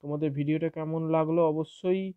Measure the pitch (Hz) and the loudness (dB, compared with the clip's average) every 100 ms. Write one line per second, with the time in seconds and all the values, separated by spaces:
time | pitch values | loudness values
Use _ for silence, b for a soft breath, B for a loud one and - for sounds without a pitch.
0 | 147 147 156 139 147 156 160 160 156 160 | -6 -2 -2 -2 0 0 -2 -4 -4 -4
1 | 160 160 156 165 165 156 156 - 185 185 | 0 2 2 4 2 2 -4 -4 0 0
2 | 190 | -2